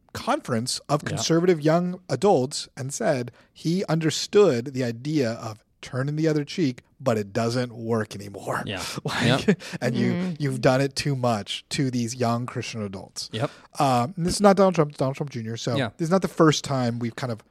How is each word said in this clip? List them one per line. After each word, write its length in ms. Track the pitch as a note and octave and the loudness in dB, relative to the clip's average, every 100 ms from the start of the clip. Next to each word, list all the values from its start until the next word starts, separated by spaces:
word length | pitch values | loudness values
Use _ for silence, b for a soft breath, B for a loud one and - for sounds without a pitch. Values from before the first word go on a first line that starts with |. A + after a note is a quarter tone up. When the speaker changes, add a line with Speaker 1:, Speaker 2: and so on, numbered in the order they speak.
| _ | _
Speaker 1:
conference 680 | - - D4 - A2+ B2+ - - | -8 -2 -2 -2 -2 -2 -6 0
of 140 | D3+ | -2
Speaker 2:
Yeah. 60 | - | 0
Speaker 1:
conservative 520 | D3 - E3 F3+ D#3+ | -2 2 4 4 4
young 380 | D3+ E3+ F3+ F3+ - | 4 4 2 -4 -4
adults 580 | B2+ G3+ D#3 C3+ - - - | 0 4 4 2 -4 -10 -10
and 140 | B2+ | -8
said 380 | - G#3+ C3+ B2 b b | -2 0 0 -4 b b
he 300 | - D#3 F3+ G3+ | -6 -2 0 0
understood 880 | D#3+ D#3+ - - G#3 G3 A#2+ C3+ | 0 0 0 2 6 6 4 -2
the 100 | C3 | -4
idea 500 | A#2+ A#2 C#3+ D#3 A2+ | -4 -4 -2 0 0
of 300 | A2+ A2 G#2+ _ _ | -2 -8 -12 _ _
turning 340 | - B2+ C#3 D3+ | -8 -4 -2 0
the 120 | D#3+ | 0
other 160 | D3+ C#3+ | 0 -2
cheek, 360 | - C#3+ B2 - - | 0 0 -2 -10 -4
but 160 | C3 A2 | 0 0
it 140 | G2+ | 0
doesn't 420 | A2 A#2 B2+ B2 A2+ | -2 0 0 -4 -6
work 400 | A2+ A2+ G#2 G2 | -2 -2 -2 -8
anymore. 480 | G2+ G2 - - - | -14 -10 -6 -6 -6
Speaker 2:
Yeah. 160 | F#2+ - | -6 -8
Speaker 1:
<laughs> 100 | - | -8
Like, 440 | - - A#2 C3 - | -6 0 2 4 2
Speaker 2:
Yep. 140 | F3+ B B | 0 B B
Speaker 1:
and 140 | B2 B2 | -2 0
you, 180 | A#2+ | 0
Speaker 3:
Mm-hmm. 200 | A#2 F#3 D3+ | 0 -4 -2
Speaker 1:
you've 220 | C#3 C3 | -4 2
done 200 | C#3 C3 | 2 4
it 140 | C#3 - | 0 -2
too 200 | D3 C3 | -4 0
much 480 | B2 G#2+ G2 - - | 0 0 -4 -10 -6
to 220 | - C3 | -2 -2
these 240 | A#2+ A#2 B2+ | -2 -4 -2
young 300 | A#2 A#2+ B2 | 0 0 -4
Christian 340 | B2+ - A2+ | -8 -8 -8
adults. 480 | G2+ F#2+ - - - | -8 -10 -12 -12 -10
Speaker 2:
Yep. 180 | A2 D3 B B - | -6 -6 B B 0
Speaker 1:
Um, 360 | C#3 B2+ C#3 F#3 | 2 2 0 -2
this 180 | F3 - | -2 4
is 60 | |
not 140 | G3+ G3 | 6 6
Donald 180 | F#3+ E3+ | 6 4
Trump, 200 | D3 - | 0 0
Donald 180 | C3+ C#3 | -2 -2
Trump 120 | C#3+ | -6
Junior. 280 | B2 A2 A2+ | -8 -8 -6
So 180 | C3 C3 | -2 -2
Speaker 2:
Yeah. 140 | C#3 - | -2 -4
Speaker 1:
this 80 | D#3+ | 0
is 40 | |
not 100 | F#3+ | 0
the 40 | F#3 | 2
first 340 | - D#3+ C#3+ | 4 6 4
time 340 | - C3 A#2+ A#2 | 0 -2 0 -2
we've 180 | A#2+ - | -6 -4
kind 160 | B2+ | -6
of 120 | A2 - | -6 -12